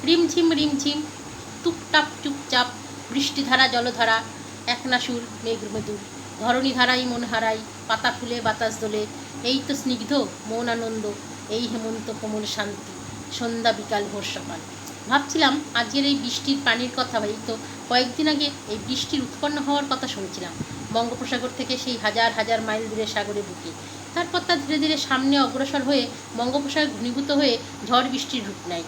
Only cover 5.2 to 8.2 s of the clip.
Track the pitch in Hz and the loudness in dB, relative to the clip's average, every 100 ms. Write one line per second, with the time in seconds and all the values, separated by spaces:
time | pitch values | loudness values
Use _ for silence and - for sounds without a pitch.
5.2 | 233 - 226 226 208 214 214 208 - - | -4 -6 -4 -2 -2 -4 -4 -6 -8 -12
6.2 | - - 226 247 269 247 247 254 247 240 | -12 -2 2 4 4 6 6 6 2 -2
7.2 | 233 220 220 220 220 - - 220 247 233 | 0 2 2 0 -4 -12 -2 2 2 0